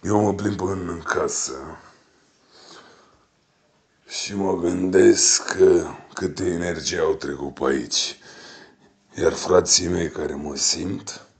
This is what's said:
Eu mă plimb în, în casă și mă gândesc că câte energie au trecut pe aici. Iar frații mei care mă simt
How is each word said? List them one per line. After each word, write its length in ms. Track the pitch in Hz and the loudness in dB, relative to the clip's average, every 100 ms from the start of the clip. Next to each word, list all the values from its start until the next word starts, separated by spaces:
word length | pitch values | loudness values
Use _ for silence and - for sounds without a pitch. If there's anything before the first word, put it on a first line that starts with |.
Eu 180 | 90 104 | 2 2
mă 120 | 104 | 2
plimb 260 | 95 104 98 | 0 -2 -2
în, 280 | 92 95 87 | -4 -4 -6
în 120 | 85 | -10
casă 760 | 80 90 78 - - 65 71 82 - _ _ _ _ _ _ - - - - - _ _ _ _ _ _ _ _ _ _ _ | -6 -4 -2 -4 -8 -10 -14 -16 -20 _ _ _ _ _ _ -20 -20 -20 -20 -20 _ _ _ _ _ _ _ _ _ _ _
și 260 | - - | -10 -8
mă 220 | 101 95 90 | -4 -2 0
gândesc 1000 | 87 90 92 92 90 - - - - - | 0 0 2 6 8 8 4 2 0 4
că 380 | 92 87 80 - - | 6 6 2 -10 -16
câte 320 | - 92 73 90 | -6 -6 -4 -2
energie 520 | 85 87 85 76 87 | -2 -2 -4 -4 0
au 160 | 80 | 0
trecut 400 | 80 71 69 69 | 0 -4 -6 -8
pe 100 | 69 | -2
aici. 540 | 67 67 69 - - - - - - - - _ _ _ _ | 0 0 0 -2 -4 -8 -18 -20 -20 -20 -20 _ _ _ _
Iar 180 | - 82 | 0 0
frații 560 | - - 90 87 - 87 | 0 4 4 4 0 0
mei 220 | 90 85 | -2 -4
care 240 | - 76 | -4 -8
mă 220 | 71 73 69 | -6 -8 -4
simt 680 | - 85 87 98 - - - _ | -2 -2 -4 -8 -10 -16 -18 _